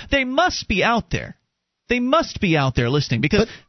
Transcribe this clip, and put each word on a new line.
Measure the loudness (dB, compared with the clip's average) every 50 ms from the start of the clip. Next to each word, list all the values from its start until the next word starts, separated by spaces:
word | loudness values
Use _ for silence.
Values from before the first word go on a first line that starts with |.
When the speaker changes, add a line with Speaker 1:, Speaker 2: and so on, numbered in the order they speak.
| -6 -2
Speaker 1:
they | -2 0 0
must | 0 0 2 2 0 0 -4 -6
be | -4 -2 0 2
out | 2 2 0 -2 -4
there. | -6 -6 -6 -10 -16 _ _ _ _ _ _ _ _ _ _ -2
They | -2 -2
must | 2 2 2 2 0 -2 -4 -2
be | 0 2 2
out | 2 2 0 0
there | 0 0 2
listening, | 0 0 0 0 -2 0
because | 0 2 2 2
Speaker 2:
But | 2 0 -4 -20 _